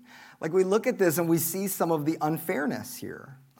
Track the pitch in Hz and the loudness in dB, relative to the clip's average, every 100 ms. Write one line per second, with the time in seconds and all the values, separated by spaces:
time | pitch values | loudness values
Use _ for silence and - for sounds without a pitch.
0 | - - - - 160 180 185 214 254 196 | -20 -20 -20 -8 0 2 4 2 2 2
1 | 180 160 165 165 - 190 196 - 170 160 | 4 4 2 2 2 -2 -4 0 0 0
2 | 147 165 156 160 - 233 277 117 - - | 0 0 -2 -2 -2 -2 -2 -4 -8 -10
3 | 101 78 - - _ | -10 -12 -14 -20 _